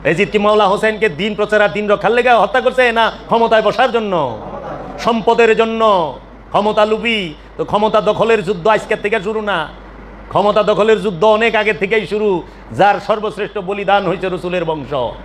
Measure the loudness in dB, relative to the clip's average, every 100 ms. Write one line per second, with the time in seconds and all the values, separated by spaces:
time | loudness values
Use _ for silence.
0 | 0 0 0 2 2 4 2 2 0 0
1 | -2 -2 -4 -2 0 2 2 0 0 0
2 | 2 2 4 4 2 2 0 2 2 4
3 | 0 0 -2 2 4 4 2 2 0 0
4 | -2 -2 -2 -6 -12 -12 -12 -12 -12 -6
5 | -2 0 2 4 4 4 2 2 2 4
6 | 0 -6 -16 -20 -4 -2 0 2 2 0
7 | -2 -2 -4 -10 -18 -10 -4 0 2 2
8 | 0 0 2 2 0 -2 2 0 0 -4
9 | -2 -4 -2 -6 -4 -4 -4 -10 -20 -20
10 | -20 -18 -4 0 2 2 2 2 2 2
11 | 0 0 2 4 2 0 0 -2 0 -2
12 | -2 -2 0 -2 -4 -16 -14 2 2 2
13 | 0 -2 -2 -6 -8 -8 -8 -6 0 0
14 | 0 -4 -4 -6 -4 -4 -4 -6 -4 -4
15 | -4 -6